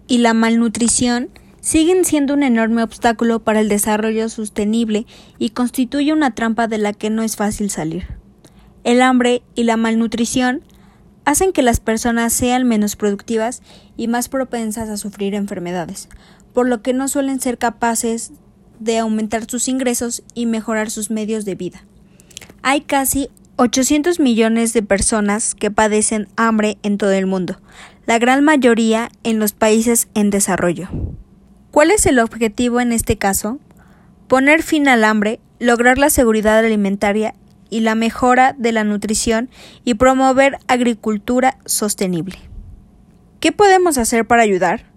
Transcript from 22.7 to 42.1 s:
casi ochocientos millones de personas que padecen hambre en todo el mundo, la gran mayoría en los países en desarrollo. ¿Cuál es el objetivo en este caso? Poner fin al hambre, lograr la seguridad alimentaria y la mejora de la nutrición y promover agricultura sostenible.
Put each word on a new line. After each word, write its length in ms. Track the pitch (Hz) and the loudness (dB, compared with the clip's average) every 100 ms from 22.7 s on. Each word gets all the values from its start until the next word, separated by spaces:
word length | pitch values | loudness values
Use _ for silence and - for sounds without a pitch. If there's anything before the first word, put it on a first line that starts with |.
| 294 | -2
casi 480 | - 277 262 269 277 - _ - | 0 -2 0 -4 -6 -10 _ -2
ochocientos 600 | 247 262 254 302 349 349 | 0 2 0 2 0 2
millones 540 | 262 226 220 226 226 | 2 2 2 0 0
de 80 | 233 | 0
personas 720 | 208 196 - 214 202 208 - | 0 0 0 0 0 -2 -4
que 160 | - 208 | -4 -2
padecen 600 | 208 214 214 208 220 196 - | 0 2 2 0 -4 -6 -2
hambre 440 | 226 220 214 214 | 0 2 0 -2
en 160 | 208 202 | -4 -2
todo 140 | 202 | 0
el 160 | 190 190 | 0 0
mundo, 320 | 185 175 - - - - - - | -2 -4 -8 -16 -20 -20 -8 -2
la 100 | 226 | 0
gran 260 | 240 269 | 2 4
mayoría 680 | 294 302 240 233 226 220 240 - | 4 4 4 4 2 0 -4 -6
en 140 | 233 220 | -4 -2
los 140 | 208 | -2
países 560 | - 220 226 233 233 - 214 | 0 2 2 2 0 -2 -2
en 160 | 202 | 0
desarrollo. 580 | 202 - 175 180 160 180 - - - - _ _ _ _ | 0 0 0 -2 -2 -8 -8 -10 -12 -20 _ _ _ _
¿Cuál 220 | 294 320 | 2 4
es 160 | 427 381 | 4 2
el 100 | 254 | 2
objetivo 640 | 226 226 220 214 240 240 | 0 -2 -4 -2 -2 0
en 120 | 240 | 0
este 280 | 233 - 214 | 0 0 0
caso? 400 | 196 196 214 277 - - - _ - _ - | -2 -2 -4 -8 -14 -20 -20 _ -20 _ 0
Poner 360 | 262 277 320 | 2 4 2
fin 240 | - 311 285 | 2 0 4
al 160 | 240 | 4
hambre, 360 | 214 214 208 233 _ - | 4 2 -2 -6 _ -4
lograr 400 | 240 233 240 254 | 0 4 4 4
la 100 | 294 | 4
seguridad 480 | 294 233 220 214 220 | 4 4 4 4 4
alimentaria 800 | 226 214 196 196 208 214 214 - _ _ - | 2 2 0 0 -2 -2 -4 -8 _ _ -8
y 100 | 226 | -2
la 120 | 220 | 0
mejora 600 | 220 226 - 247 247 262 - | 0 -2 2 2 4 4 2
de 140 | 233 | -2
la 120 | 226 | 0
nutrición 640 | 208 208 208 214 233 220 254 - - - 247 | -2 -2 -2 -2 -2 -2 -4 -12 -20 -6 -4
y 80 | |
promover 640 | 214 254 262 262 254 277 - - | 2 4 4 4 4 2 0 -2
agricultura 920 | 254 240 226 220 208 - 247 254 - - | 0 0 -2 -4 -4 -2 0 0 -2 -6
sostenible. 720 | - 208 - 190 | -4 -4 -2 -2